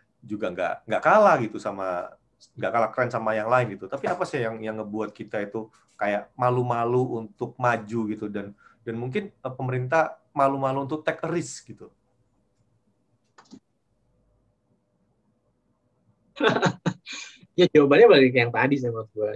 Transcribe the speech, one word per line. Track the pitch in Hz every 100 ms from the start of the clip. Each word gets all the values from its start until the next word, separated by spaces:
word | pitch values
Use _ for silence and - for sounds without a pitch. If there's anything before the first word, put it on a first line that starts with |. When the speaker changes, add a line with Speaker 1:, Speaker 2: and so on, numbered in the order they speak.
| _ _ -
Speaker 1:
juga | 104 98
nggak, | 87 87 - -
nggak | 107
kalah | 151 208 202 151
gitu | 110 -
sama, | 107 101 95 90 95 - _ _ _ -
nggak | -
kalah | 117 110
keren | - 123
sama | 120 110 110
yang | 110
lain | 127 110 98
gitu. | 95
Tapi | 139 -
apa | 180 175
sih | 143
yang, | 113 113
yang | 110 110
ngebuat | 104 107 107
kita | - 107 110
itu | 101 113 110 _ _ -
kayak | 104 104 - -
malu-malu | 123 123 120 117 117 127 127 117
untuk | 107 - 123 -
maju | 123 113 107 117 107
gitu | 110 104
dan, | 101 98 - _ _
dan | - 113
mungkin, | 123 208 196
eh, | _ 131
pemerintah | 131 127 127 127 135 - - _
malu-malu | 147 139 135 135 135 139
untuk | 156
take | 156 156
a | 165
risk | 170 131 - -
gitu? | 104 90 _ _ _ _ _ _ _ _ _ _ _ _ _ _ _ _ - _ _ _ _ _ _ _ _ _ _ _ _ _ _ _ _ _ _ _ _ _ _ _ _ _ _ _ -
Speaker 2:
<laughs> | 226 - - - - - - - - - - -
Ya | 180
jawabannya | 151 139 143
balik | 233 156 131 123
yang | 117
tadi | 113 131 143
sih | 123
menurut | 113 110 107
gua. | 107